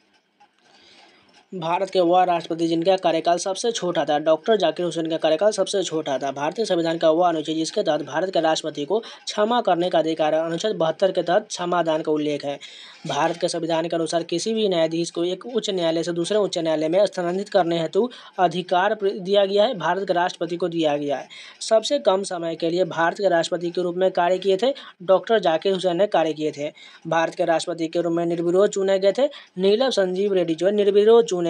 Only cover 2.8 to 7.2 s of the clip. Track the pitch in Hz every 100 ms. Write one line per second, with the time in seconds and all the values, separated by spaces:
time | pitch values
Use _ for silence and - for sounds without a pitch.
2.8 | 170 185 175 160 170 175 196 190 233 -
3.8 | 180 165 147 151 156 160 - 214 180 -
4.8 | 175 160 160 160 160 160 208 202 185 196
5.8 | 165 160 151 131 139 135 151 202 214 175
6.8 | 165 165 165 160